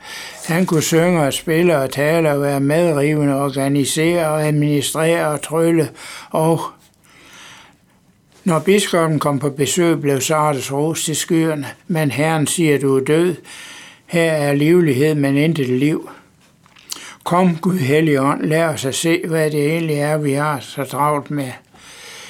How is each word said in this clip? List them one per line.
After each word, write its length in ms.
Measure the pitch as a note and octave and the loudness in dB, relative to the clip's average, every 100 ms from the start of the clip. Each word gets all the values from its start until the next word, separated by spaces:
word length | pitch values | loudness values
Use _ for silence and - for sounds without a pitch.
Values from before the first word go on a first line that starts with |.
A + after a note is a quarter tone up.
| - - - - - | -18 -16 -16 -14 -4
Han 200 | E3+ F#3 | -2 2
kunne 160 | D#3+ | 0
synge 400 | D3 D#3+ F3 E3+ | 2 2 2 2
og 100 | C#3 | 0
spille 460 | B2+ - D#3+ F3+ D3+ | -2 -2 2 4 2
og 120 | C3+ | 0
tale 420 | - D3+ E3 D#3+ | 0 0 2 2
og 100 | C#3+ | 0
være 180 | C#3+ C#3 | 0 0
medrivende, 760 | C#3 D#3 F3 C#3+ D3 D3+ C#3+ | 0 2 2 2 0 2 0
organisere 920 | C#3 C#3+ C3 C#3 C#3+ C3 D#3 D#3+ F3 D#3 | 0 -2 -2 0 0 0 0 0 0 0
og 200 | D#3 D3+ | 0 0
administrere 800 | D3+ D3 D3 B2+ D3 D#3+ E3+ D#3 | 0 2 0 -2 -2 0 0 0
og 160 | C#3+ | -4
trylle 460 | - D#3+ E3 E3+ C#3 - - - - | -4 0 2 2 0 -6 -18 -18 -6
og 300 | E3 D#3+ D#3+ - - _ _ _ - - - - - - _ _ _ _ _ _ _ | -2 0 0 -4 -14 _ _ _ -20 -20 -20 -20 -20 -20 _ _ _ _ _ _ _
Når 140 | F#3+ D#3+ | 0 0
biskoppen 600 | D#3+ G3+ G3+ F3 E3 D3 | 4 2 4 0 2 0
kom 200 | D3 C#3 | 0 0
på 120 | C#3+ | -2
besøg, 500 | C3+ C3 - E3+ D#3+ | -2 -2 2 2 2
blev 200 | C#3+ C3+ | 0 -2
Sardes 520 | C3 D#3 D3+ C3+ B2 | 0 0 0 -2 -4
ros 320 | C#3 D#3 D#3+ | -2 -2 -2
til 120 | - D3 | -4 -4
skyerne: 500 | - E3 D#3+ D3+ C3 - - | 0 0 0 -2 -8 -14 -4
"Men 220 | D#3+ D3+ | 0 0
Herren 360 | B2 D#3 D#3+ C#3+ | 0 0 0 0
siger, 320 | - D#3+ C#3 | 0 2 2
du 180 | C#3 C3+ | 2 2
er 80 | |
død. 300 | C3+ D#3 F3+ D#3 - - - - - - - | 2 2 2 -2 -12 -20 -20 -20 -20 -20 -4
Her 260 | F3 E3 | 0 2
er 220 | D#3 C#3+ | 2 0
livlighed, 600 | C#3+ D3 F3 D#3+ B2 D#3 | 2 4 4 4 2 2
men 220 | D3+ C#3 C#3 | 2 2 2
intet 320 | D#3+ D#3 B2+ | 2 0 0
liv." 420 | B2+ C#3+ D#3+ - - _ _ _ _ _ - - - - - | 0 0 -2 -6 -18 _ _ _ _ _ -20 -16 -16 -16 -14
Kom, 320 | - F3 F#3 D#3+ | -2 2 2 2
Gud 220 | F#3 F#3 | -2 0
Helligånd, 640 | C3 D3+ D#3+ C#3 C3+ - | 2 2 4 2 2 0
lad 220 | E3+ D#3 | 0 0
os 200 | E3 C3 | 0 -2
at 100 | C3+ | -4
se, 280 | B2 E3 E3+ F#3+ | -2 0 0 0
hvad 240 | D#3+ D#3 | 0 0
det 160 | D3+ D3 | 0 0
egentlig 300 | E3 E3 D3 | -2 -2 -2
er, 220 | D3 D#3 | -2 -2
vi 140 | D3 | 0
har 280 | C#3 D3+ C#3 | -2 -2 -4
så 240 | - - | -8 -10
travlt 460 | C3 C3 D3 D3 - | -8 -2 0 0 -4
med. 200 | D3 C3 A#2+ _ - - - - - - | -6 -6 -12 _ -20 -20 -20 -20 -20 -20